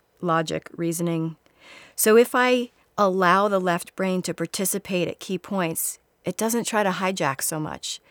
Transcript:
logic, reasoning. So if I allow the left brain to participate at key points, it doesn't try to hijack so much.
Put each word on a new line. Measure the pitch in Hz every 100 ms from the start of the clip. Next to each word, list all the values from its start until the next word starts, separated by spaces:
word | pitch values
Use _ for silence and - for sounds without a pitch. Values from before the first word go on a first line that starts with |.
| _ _
logic, | 175 165 160 160 - -
reasoning. | 170 165 170 165 165 160 _ _ - - - -
So | 220 226
if | 240 254
I | 247 254 247 _ _ -
allow | 196 190 175 190 208
the | 190
left | 180 175 - -
brain | 190 185
to | 175
participate | 165 165 - 190 196 - 180 165
at | -
key | - 185
points, | - 196 165 165 - - _ _ -
it | -
doesn't | 220 233 -
try | 214
to | 196
hijack | 180 190 185 147 131
so | - 156
much. | 151 69 - - _